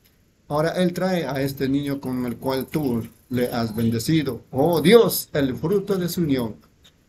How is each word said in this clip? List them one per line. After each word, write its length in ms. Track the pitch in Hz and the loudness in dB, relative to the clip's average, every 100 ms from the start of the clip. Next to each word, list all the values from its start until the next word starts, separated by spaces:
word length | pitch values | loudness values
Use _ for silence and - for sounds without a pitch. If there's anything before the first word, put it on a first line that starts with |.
| _ _ _ _ - | _ _ _ _ -6
Ahora 260 | 147 160 | -2 0
él 200 | 180 180 | 0 0
trae 320 | 180 185 180 | 0 -2 -2
a 160 | 131 135 | -2 -2
este 300 | 139 139 135 | -4 -2 -2
niño 320 | 139 143 139 | 0 -2 -4
con 240 | 127 127 120 | -4 -4 -4
el 100 | 117 | -4
cual 300 | 127 131 127 | -4 -4 -2
tú 360 | 160 139 117 110 - _ | -2 -2 -2 -4 -14 _
le 180 | 123 123 | -2 -2
has 260 | 123 113 | -2 -4
bendecido. 720 | 107 113 113 156 160 135 117 - | 0 0 0 0 0 0 -6 -6
Oh 280 | 131 160 165 | 0 2 4
Dios, 480 | 151 233 190 - - | 8 8 8 0 -4
el 240 | 151 135 117 | -2 -2 -2
fruto 400 | 156 202 196 190 | -2 -2 0 -2
de 120 | 175 | -2
su 120 | 180 | -2
unión. 360 | 160 127 117 - _ _ - _ | 0 0 -2 -8 _ _ -20 _